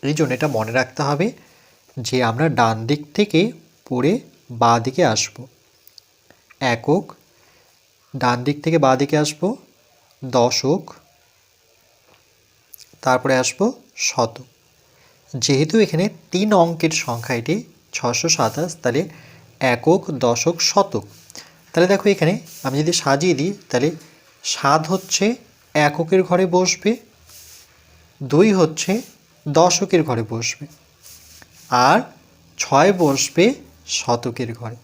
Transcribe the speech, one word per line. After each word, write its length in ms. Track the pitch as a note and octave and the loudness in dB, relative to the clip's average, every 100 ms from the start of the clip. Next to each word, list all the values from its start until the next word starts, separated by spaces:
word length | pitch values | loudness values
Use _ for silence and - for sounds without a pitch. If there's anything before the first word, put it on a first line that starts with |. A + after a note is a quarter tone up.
এই 120 | C3+ D3+ | -4 0
জন্য 140 | C#3+ B2+ | -2 0
এটা 100 | D3 A#2+ | -2 -2
মনে 140 | A2 B2 | -2 -2
রাখতে 220 | B2+ - C#3+ | -2 -4 -4
হবে 180 | D3 G3+ - - _ _ _ _ - | 0 -2 -4 -20 _ _ _ _ -10
যে 200 | A#2+ B2+ A#2+ | -4 0 0
আমরা 160 | A#2 D#3 B2 | 2 0 2
ডান 180 | A#2 A2 A2+ | 2 0 -2
দিক 120 | D3 - - | -4 -4 -2
থেকে 240 | G#3 D#3+ G#3+ - _ _ - | 0 2 0 -4 _ _ -8
পড়ে 260 | B2 C3+ A3+ - _ _ A#2+ | -2 0 0 -6 _ _ 0
বাঁ 160 | A#2 A#2 A#2 | 2 4 0
দিকে 180 | B2+ D#3+ | 0 0
আসব। 220 | G#2+ - - C#3 _ _ _ _ - _ _ _ _ _ - C3 A#2 | 2 -4 -10 -20 _ _ _ _ -20 _ _ _ _ _ -6 -2 -2
একক, 300 | A#2 E3+ - - _ _ _ _ _ _ _ _ _ | 0 0 -2 -20 _ _ _ _ _ _ _ _ _
ডান 240 | C3+ B2+ B2 B2+ | -4 -2 0 -2
দিক 100 | D3 D#3+ | -4 0
থেকে 120 | D#3+ C3+ | 2 4
বাঁ 100 | C3 | 2
দিকে 140 | C#3 D3+ | 2 0
আসব, 180 | D3+ - F#3 C4 _ _ _ _ _ _ C3 B2 | 0 -2 -6 -6 _ _ _ _ _ _ -2 2
দশক, 460 | A#2+ - C3 E3+ D#3 - _ _ _ _ _ _ _ _ _ _ _ _ _ _ _ _ _ - - _ | 2 0 -2 -2 -4 -20 _ _ _ _ _ _ _ _ _ _ _ _ _ _ _ _ _ -20 -20 _
তারপরে 300 | - B2+ D3 C3 | -2 0 2 0
আসব 180 | B2 - G#3+ - _ - - | 0 -2 -2 -2 _ -6 -6
শতক। 380 | - A2+ - - _ _ _ _ _ _ _ _ C3+ A#2 | -2 -4 -4 -20 _ _ _ _ _ _ _ _ -6 0
যেহেতু 300 | C#3 D#3 A3 G#3 | 0 2 2 2
এখানে 200 | D#3 G3+ - _ | 0 -2 -4 _
তিন 160 | F3+ G#3+ G3+ | -2 2 4
অঙ্কের 300 | E3+ E3 E3 D#3+ | 2 2 -2 -2
সংখ্যা 320 | - A#2 A2+ B2 | -4 -8 -4 -6
এটি 140 | A#2 G3 - _ _ - | -2 -4 -6 _ _ -6
ছশো 320 | A#2+ A#2+ E3 - | -4 -2 0 0
সাতাশ, 340 | C#3 C3 E3+ - | 0 -2 -6 -4
তাহলে 200 | A#2+ A#2+ F#3 - - - - _ C3 A#2+ | -2 -2 -4 -10 -20 -20 -20 _ -2 0
একক, 260 | D#3 F#3 F#3+ C3+ A#2+ | 2 2 0 -2 0
দশক, 320 | A#2 E3 E3+ - | 0 -2 0 0
শতক। 360 | - F#3+ A2 - - - - - _ _ | 0 0 -4 -10 -20 -20 -20 -20 _ _
তাহলে 160 | - F3+ | 0 2
দেখো 120 | G3 G#3 F#3+ | 2 2 2
এখানে 180 | D#3 A3 - - C3 | 0 -2 -8 -10 -6
আমি 100 | C3+ | -2
যদি 120 | D3+ F3 | -2 0
সাজিয়ে 340 | - C#3 F3+ C#3+ | 0 2 2 0
দিই, 120 | E3 G3+ - | -2 -6 -4
তাহলে 200 | B2 C#3+ E3 - _ _ _ | -2 -2 -4 -16 _ _ _
সাত 380 | - - C#3 D3+ D#3+ | -10 -2 2 2 0
হচ্ছে 340 | F#3 - - G3+ B3 _ _ _ D3+ D3 | -6 -4 -2 -2 -2 _ _ _ 0 0
এককের 340 | D3 E3 F#3+ F3+ | 0 0 0 2
ঘরে 160 | F3 F#3 F3+ | 0 2 0
বসবে, 340 | F#3 - G#3 B3 _ _ _ - - - - _ _ _ _ _ | 0 -2 -2 -4 _ _ _ -20 -20 -20 -20 _ _ _ _ _
দুই 260 | C3+ C#3+ G#3+ F#3+ | -2 4 4 4
হচ্ছে 320 | D#3+ D#3 - G#3 - - _ _ D#3 C#3+ | 2 0 -4 -4 -6 -20 _ _ -2 4
দশকের 420 | F3+ F3 G3 F3 D#3 | 4 2 0 0 0
ঘরে 140 | A#2 A2 | -2 -4
বসবে, 320 | A2+ A#2 - C#3+ - _ _ - - - - - _ - B2 B2+ | -6 -8 -10 -16 -20 _ _ -20 -20 -20 -20 -20 _ -4 2 4
আর 120 | F#3+ B3+ - _ _ _ - | 4 0 -16 _ _ _ -10
ছয় 340 | - C#3 F3 F#3 | 0 4 4 4
বসবে 420 | D#3 C3+ - - G3+ C#4+ - _ - - | 2 0 -2 2 2 0 -12 _ -8 -8
শতকের 500 | - A#2+ B2 A#2 B2 A2+ | -2 -2 -4 -6 -8 -8
ঘরে। 180 | A2+ A#2 | -12 -16